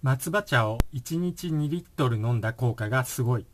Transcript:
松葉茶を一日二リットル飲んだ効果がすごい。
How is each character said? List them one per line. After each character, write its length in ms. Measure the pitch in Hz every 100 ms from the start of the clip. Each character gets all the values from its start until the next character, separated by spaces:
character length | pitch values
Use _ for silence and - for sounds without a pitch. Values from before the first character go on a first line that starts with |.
| 139
松 240 | 131 -
葉 140 | 190
茶 240 | 208 127 110
を 100 | 110 -
一 260 | 139 - 160
日 320 | 180 175 180
二 180 | 156 147
リ 120 | 170
ッ 40 | - -
ト 120 | 131
ル 80 | 113
飲 160 | 110
ん 80 | 120
だ 120 | 110
効 240 | 113 123 113
果 120 | 107
が 160 | 127
す 200 | 127 -
ご 160 | 120 120
い。 60 | -